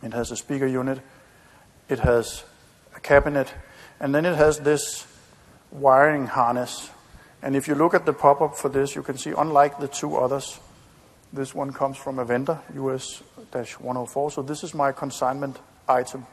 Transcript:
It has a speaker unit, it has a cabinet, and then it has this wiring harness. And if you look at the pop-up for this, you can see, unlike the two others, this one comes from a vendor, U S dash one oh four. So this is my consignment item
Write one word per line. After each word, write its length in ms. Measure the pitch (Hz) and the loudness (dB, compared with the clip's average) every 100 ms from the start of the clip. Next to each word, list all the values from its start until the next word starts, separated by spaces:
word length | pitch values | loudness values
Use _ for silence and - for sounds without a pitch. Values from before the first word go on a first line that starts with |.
It 100 | 123 | -8
has 200 | 117 113 | -6 -6
a 40 | 120 | -6
speaker 320 | - 143 135 | -6 -2 0
unit, 320 | 127 131 135 - - - _ _ - _ _ _ | 0 -2 -4 -8 -20 -20 _ _ -20 _ _ _
it 120 | 131 | 0
has 440 | 123 120 117 - - _ _ _ _ | 4 2 2 -8 -18 _ _ _ _
a 60 | - | -18
cabinet, 540 | - 143 151 147 127 - - - - - | 4 6 6 0 -2 -6 -20 -20 -20 -8
and 120 | 139 | 0
then 120 | 143 170 | 2 2
it 100 | 160 | 6
has 240 | 151 147 | 4 6
this 480 | 143 147 - - - - - - - - _ | 2 0 0 -10 -14 -20 -20 -20 -20 -20 _
wiring 560 | 147 139 131 147 147 123 | 0 6 8 6 4 -2
harness. 640 | - 120 123 123 - - - - - - _ | 0 2 0 -4 -8 -14 -18 -20 -20 -20 _
And 140 | - 135 | -2 -2
if 140 | 135 | 0
you 60 | 143 | 2
look 180 | 165 | 4
at 120 | 180 156 | 4 2
the 60 | |
pop-up 460 | 143 147 143 156 - | 4 4 6 2 -2
for 100 | 143 | -2
this, 280 | 139 139 139 | 0 -2 -4
you 60 | |
can 160 | 135 135 | -8 -8
see, 140 | 151 | -6
unlike 480 | - 151 147 147 143 | -2 2 4 4 2
the 80 | 143 | -10
two 300 | - 151 - | -6 -4 -2
others, 420 | 127 139 - - - - - _ _ _ _ | 0 -2 -6 -16 -20 -20 -20 _ _ _ _
this 240 | 127 131 - | -10 -8 -6
one 160 | 139 | -8
comes 240 | 131 139 135 | -4 -4 -4
from 240 | - 135 | -8 -6
a 60 | 120 | -2
vendor, 340 | 120 139 160 - | -2 0 -4 -6
U 200 | 147 135 | -6 -4
S 300 | 131 - - - - 226 | -4 -8 -16 -20 -20 -12
dash 280 | - 120 - | -10 -10 -12
one 160 | 123 127 | -8 -6
oh 100 | 120 | -6
four. 240 | - 143 | -4 -4
So 120 | 147 | -4
this 200 | 135 151 | -8 -8
is 120 | 175 | -10
my 180 | 156 139 | -2 -2
consignment 680 | 135 139 - 127 135 139 127 - _ - | -2 -8 -4 -4 -2 -6 -10 -20 _ 0
item 380 | 127 127 135 120 | 0 0 -8 -16